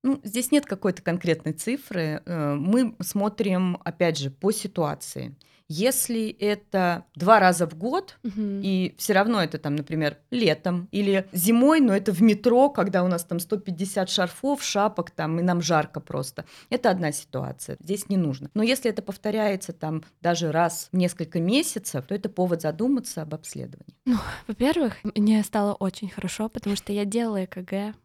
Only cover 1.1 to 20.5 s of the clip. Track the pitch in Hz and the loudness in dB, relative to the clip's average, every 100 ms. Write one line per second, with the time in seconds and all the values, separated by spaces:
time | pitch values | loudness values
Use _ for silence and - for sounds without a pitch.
1.1 | 175 175 160 156 160 - 269 - 185 156 | -2 0 0 -2 -4 -4 -6 -6 -4 -4
2.1 | 151 - 170 147 143 170 233 247 - 180 | -4 -6 -4 -2 0 2 2 2 -2 -4
3.1 | 202 208 208 202 185 185 175 - 170 170 | -2 -2 0 0 2 0 -2 -6 0 0
4.1 | 156 139 135 196 220 196 180 151 147 - | 0 -6 -2 -2 -2 -4 -2 -2 -4 -10
5.1 | - 64 139 _ _ _ 156 233 269 - | -12 -12 -14 _ _ _ 0 0 0 -2
6.1 | 226 220 - 208 208 _ 190 180 170 - | -2 -4 -2 -2 -2 _ 0 0 0 -8
7.1 | - 180 220 185 170 165 160 214 339 381 | -4 6 8 8 6 0 -2 -2 -2 -4
8.1 | - 233 196 208 196 196 190 185 - - | -10 -8 -4 -4 -2 0 0 0 -4 2
9.1 | 190 208 220 170 151 151 147 143 160 151 | 2 4 2 0 -2 -2 -4 -2 -2 -2
10.1 | - _ 247 220 202 185 175 180 202 196 | -4 _ 0 2 2 -2 -4 -4 -2 2
11.1 | 190 196 180 175 233 269 320 254 196 208 | 0 0 -2 2 6 6 6 4 4 0
12.1 | 175 220 208 247 240 277 277 190 185 180 | 4 4 6 4 6 4 4 0 2 2
13.1 | 175 175 175 175 208 - 165 196 202 190 | 0 -2 -6 -4 -6 -4 -6 -4 -4 -2
14.1 | - 180 - 269 277 - 202 214 208 170 | -2 -2 -2 -2 -2 -2 0 0 0 -8
15.1 | - 156 165 175 175 156 160 151 156 - | -6 -2 0 2 2 2 2 0 -8 -8
16.1 | 143 139 - - - - 254 247 185 160 | -6 -6 -10 -16 -20 -6 0 2 2 0
17.1 | 143 - 131 131 131 - 139 160 202 - | -4 -8 -8 -8 -10 -12 -12 -6 -6 -2
18.1 | 190 160 135 143 208 226 254 247 214 190 | 0 0 -2 -6 -2 0 2 0 -4 -8
19.1 | 190 214 214 208 190 - - 156 156 160 | -6 -4 0 0 -2 -6 -8 -6 -6 -8
20.1 | _ 175 170 165 | _ 0 0 0